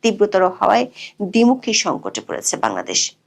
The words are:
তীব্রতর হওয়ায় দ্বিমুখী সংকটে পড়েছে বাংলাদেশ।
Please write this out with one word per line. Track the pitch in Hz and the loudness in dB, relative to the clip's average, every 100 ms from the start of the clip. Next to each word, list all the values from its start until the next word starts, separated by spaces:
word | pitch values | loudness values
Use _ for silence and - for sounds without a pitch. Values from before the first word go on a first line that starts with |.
তীব্রতর | 226 - 208 190 180 | 0 2 2 2 0
হওয়ায় | 180 202 214 254 - - _ | 2 2 2 0 -8 -20 _
দ্বিমুখী | 196 226 233 254 247 | -2 4 4 4 0
সংকটে | 214 185 143 95 95 | -2 -2 -4 -6 -10
পড়েছে | - - - - | -8 -8 -6 -4
বাংলাদেশ। | 110 95 87 92 - _ | -4 -4 -4 -4 -4 _